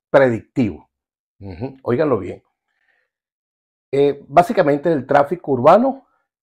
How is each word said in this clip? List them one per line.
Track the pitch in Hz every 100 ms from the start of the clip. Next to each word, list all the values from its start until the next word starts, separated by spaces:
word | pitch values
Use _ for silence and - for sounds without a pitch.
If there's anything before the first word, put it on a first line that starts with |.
| _
predictivo. | 143 131 110 - - 107 78 _ _ _ _ _ _
Ujú, | 98 87 135 135
óiganlo | - 123 156 110
bien. | 90 95 _ _ _ _ _ _ _ _ _ _ _ _ _ _ _
Eh, | 139 143 139 -
básicamente | 147 175 214 147 143 170
del | 151 127
tráfico | 139 147 175 -
urbano | 127 143 202 262 269 _ _ _ _